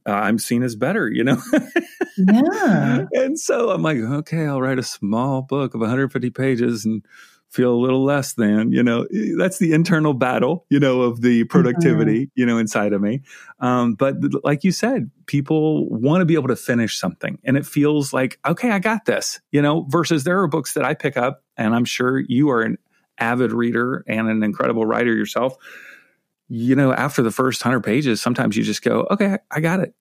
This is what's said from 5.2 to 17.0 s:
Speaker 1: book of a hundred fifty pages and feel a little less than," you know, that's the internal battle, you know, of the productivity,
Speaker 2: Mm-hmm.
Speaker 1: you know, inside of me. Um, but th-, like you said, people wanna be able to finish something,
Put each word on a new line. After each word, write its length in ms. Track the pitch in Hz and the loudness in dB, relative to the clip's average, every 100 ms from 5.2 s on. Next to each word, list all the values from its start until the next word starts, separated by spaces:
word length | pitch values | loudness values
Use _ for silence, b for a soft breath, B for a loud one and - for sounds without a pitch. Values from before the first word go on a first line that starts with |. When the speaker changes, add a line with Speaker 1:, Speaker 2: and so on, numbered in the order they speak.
| 131 135 | 0 -2
Speaker 1:
book 320 | 131 139 131 | -2 -4 -2
of 80 | 117 | -2
a 60 | 110 | -2
hundred 240 | 127 135 | 0 -2
fifty 180 | 131 123 | -2 -6
pages 540 | 110 131 123 120 117 | -2 -2 0 0 -2
and 200 | 110 110 - b b b b | -2 -4 -6 b b b b
feel 220 | - 123 | 0 2
a 20 | 120 | 4
little 280 | 127 131 | 2 2
less 280 | 135 143 135 | 2 0 -2
than," 380 | - 107 104 113 | 0 2 2 2
you 100 | 123 | 2
know, 240 | 120 117 - 196 214 - | 2 2 -2 -2 -2 0
that's 200 | 185 185 | 0 0
the 140 | 170 | 2
internal 420 | 156 170 165 156 | 2 2 2 2
battle, 500 | 131 127 120 123 170 - | 0 0 0 0 -2 0
you 100 | 143 | 2
know, 220 | 139 127 | 4 4
of 180 | 123 117 | 2 2
the 240 | 123 117 | 2 4
productivity, 800 | 113 - 120 123 165 110 110 110 135 | 4 4 2 4 2 4 2 2 0
Speaker 2:
Mm-hmm. 140 | - | 0
Speaker 1:
you 60 | 123 | 0
know, 120 | 117 | 2
inside 340 | 110 113 104 | 0 0 0
of 80 | 101 | 0
me. 200 | 101 131 139 B B B | 0 -2 -8 B B B
Um, 340 | 123 123 120 | 0 2 2
but 260 | 107 135 135 | 2 0 0
th-, 100 | 143 - | -2 -2
like 200 | 135 147 | 0 0
you 80 | 190 | 0
said, 380 | 175 220 262 113 - - | 0 0 -2 -4 -10 -4
people 640 | 143 139 156 156 151 - | -2 0 0 2 0 -2
wanna 340 | 113 123 170 | 0 2 2
be 100 | 170 | 2
able 140 | 160 135 | 2 0
to 80 | 117 | -2
finish 420 | - 120 113 | -2 0 0
something, 400 | - | -2